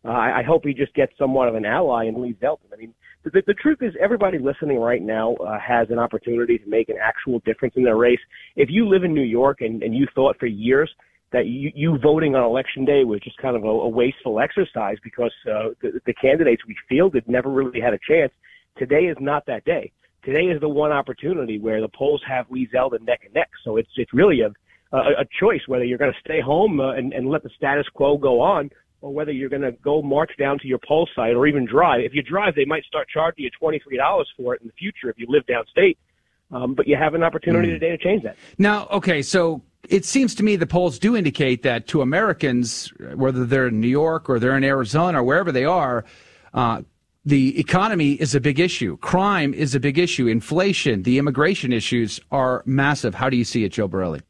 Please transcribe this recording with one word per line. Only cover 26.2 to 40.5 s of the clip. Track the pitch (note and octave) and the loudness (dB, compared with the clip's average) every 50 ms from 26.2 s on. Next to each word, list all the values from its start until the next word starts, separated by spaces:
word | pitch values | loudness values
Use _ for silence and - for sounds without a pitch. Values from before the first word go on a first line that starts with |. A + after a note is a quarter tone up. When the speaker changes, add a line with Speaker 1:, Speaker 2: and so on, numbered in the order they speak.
Speaker 1:
stay | _ - D#3 D#3 | _ -4 -4 -4
home, | - B2+ D3 E3+ G#3 A3 E3 C#3+ | 0 0 2 2 2 2 2 0
uh, | C3+ C3+ | -2 -2
and, | B2 C3 B2 C3+ - | -2 -4 -6 -6 -6
and | B2+ B2 C3 | -4 -4 -2
let | D3+ D3+ | -4 -4
the | - B2 _ | -6 -10 _
status | _ D3 C#3 C#3 D3 C#3 - _ | _ -2 0 0 -2 -2 -6 _
quo | - C#3+ C#3 D3 C#3+ | 0 2 2 2 2
go | C#3 C3+ B2 A#2 | 2 2 4 4
on, | C3+ F3+ G3+ D#3+ C#3+ C#3+ _ _ _ _ _ _ | 4 4 2 0 -2 -6 _ _ _ _ _ _
or | - C#3+ C#3 | -14 -10 -8
whether | D3+ D3+ D3 | -6 -6 -6
you're | D3 C3 C#3 C3 | -6 -6 -6 -6
gonna | C#3 C#3 C#3+ B2+ | -4 -4 -4 -4
go | A#2+ _ _ C#3+ D3 D#3 | -6 _ _ 0 0 0
march | D3 C#3 C#3 D3 D#3+ - - - | 0 0 0 0 0 -2 -2 -2
down | C#3 C#3 C#3 C#3 | -2 -2 -2 -2
to | - C3 | -2 -4
your | C3 A#2+ - | -4 -4 -2
poll | - D3 D#3+ F3 - - | 0 2 2 2 0 -2
site | - A2+ A2+ A#2+ | -2 0 2 2
or | B2 C#3 | 4 4
even | D3+ C#3+ C#3+ B2 | 2 2 0 -2
drive. | A2 A2 C#3+ F3 E3+ C3+ B2 | 0 2 4 4 4 4 2
If | B2 - | 0 -2
you | B2+ D3 | -4 -6
drive, | C#3 - D#3+ G3 G#3 G3 D3+ | -6 -2 -4 0 0 0 0
they | D3 C#3 | 0 0
might | C#3 D#3 D#3 - | 0 -2 -4 -6
start | - - D#3 C3+ - | -6 -6 -6 -6 -4
charging | - D#3 D#3+ E3 E3 - C#3 | -2 -2 -2 -2 -2 -4 -10
you | B2 - - | -10 -8 -4
twenty-three | D#3+ D#3 D#3 D3 _ D3 C3+ | -4 -2 -2 -4 _ -6 -4
dollars | B2 C3+ D#3 G3+ F#3 D3 - - | 0 0 2 2 0 -2 -4 -8
for | - B2+ B2 B2 | -8 -6 -4 -4
it | - | -6
in | A#2 | -8
the | A2+ _ | -16 _
future | - F3 G3+ - - - A#2+ | -10 -10 -10 -10 -8 -8 -8
if | - - | -8 -8
you | A#2 | -4
live | A#2 C3+ D3 B2+ | 0 0 0 2
downstate. | - B2 A#2 A2 - _ - F#3+ F#3+ - _ _ _ _ _ _ _ _ _ _ _ | 0 -4 -4 -4 -2 _ 2 2 2 2 _ _ _ _ _ _ _ _ _ _ _
Um, | - B2 B2+ B2+ C3+ | -10 -6 -6 -4 -2
but | B2+ C#3 | -2 0
you | - C#3+ | 0 2
have | C3 D#3 D3+ D3+ | 2 2 -2 0
an | E3 | 0
opportunity | E3 E3 - D#3+ - F3 E3+ E3+ E3+ E3+ | -2 -2 -2 -2 -2 0 2 2 2 0
Speaker 2:
Mm. | E3 D#3 | -2 -2
Speaker 1:
today | D#3+ E3 E3+ | -4 -4 -4
to | |
change | - - F3+ G#3 G#3 A#2+ | -2 0 0 0 0 -2
that. | G#2+ - _ - - - - | -6 -14 _ -20 -18 -2 2
Speaker 2:
Now, | G3 G#3 G#3 G#3 - - | 2 2 2 0 -4 -4
okay, | G3+ G3+ - F#3+ E3+ D3 | -4 -2 0 0 -2 -2
so | C3+ - - F#3 E3+ E3 D#3+ C#3 _ _ _ _ - - | -2 0 0 2 2 2 -2 -4 _ _ _ _ -2 0
it | F3+ G3 - | 0 0 2
seems | - - C#4 C4+ A3 - | 2 2 2 2 2 2
to | - | 0
me | G#3 G#3+ | 2 2